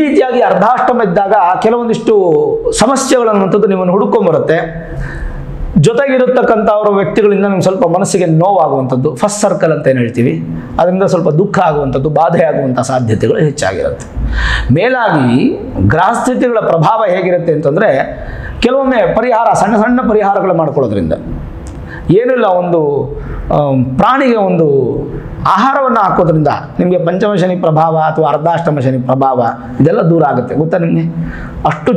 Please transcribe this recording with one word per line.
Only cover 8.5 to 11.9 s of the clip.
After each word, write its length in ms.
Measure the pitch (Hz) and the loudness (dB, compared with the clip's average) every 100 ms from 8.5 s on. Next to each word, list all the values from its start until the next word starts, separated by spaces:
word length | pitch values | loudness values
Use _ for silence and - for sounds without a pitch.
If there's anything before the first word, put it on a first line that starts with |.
| 196 156 139 127 127 147 - | 2 2 0 -2 -2 -2 -2
first 200 | 208 208 | -4 0
circle 280 | 202 180 170 147 | -2 0 0 0
ಅಂತ 140 | 139 | 0
ಏನು 80 | 131 | 0
ಹೇಳ್ತೀವಿ, 320 | 120 117 123 160 - - - - | 0 0 0 0 -6 -8 -6 0
ಅದರಿಂದ 260 | 170 185 190 | 0 2 2
ಸ್ವಲ್ಪ 180 | 180 175 151 | 2 2 2
ದುಃಖ 160 | 202 - 175 | 0 2 0
ಆಗುವಂಥದ್ದು, 420 | 147 139 | 0 -2